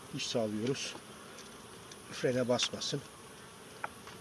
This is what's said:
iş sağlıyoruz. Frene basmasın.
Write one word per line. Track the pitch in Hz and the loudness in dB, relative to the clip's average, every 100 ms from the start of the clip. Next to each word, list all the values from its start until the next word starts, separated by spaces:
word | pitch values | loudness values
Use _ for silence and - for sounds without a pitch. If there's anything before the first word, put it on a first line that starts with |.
| - 139 | -6 -2
iş | - | 2
sağlıyoruz. | 127 110 104 117 135 - - - - - - - - - - - - - | 4 4 4 4 2 0 -4 -10 -12 -12 -12 -12 -12 -12 -12 -12 -12 -8
Frene | - 147 127 120 | 2 4 6 6
basmasın. | 120 - 101 - 143 - - - - - - - - - - - - | 6 6 2 0 0 -2 -12 -14 -12 -12 -12 -12 -6 -6 -6 -12 -12